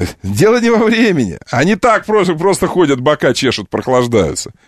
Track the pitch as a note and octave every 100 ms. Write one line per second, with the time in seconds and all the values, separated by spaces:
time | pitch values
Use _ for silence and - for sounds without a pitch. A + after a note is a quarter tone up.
0 | - - F#3+ D3+ G3+ A#3+ A#3 A#3 A3 A3+
1 | A#3 E3+ G#2+ D#2 - A#2+ D#3+ G#3+ B3 G#3
2 | - G#3+ F3+ D#3 F#3 F3+ F3+ F3+ D#3+ C3+
3 | C3 D3+ D#3+ A#2+ C3+ G#2+ G2+ D#3 G#2+ B2+
4 | B2 A2+ F2 - - -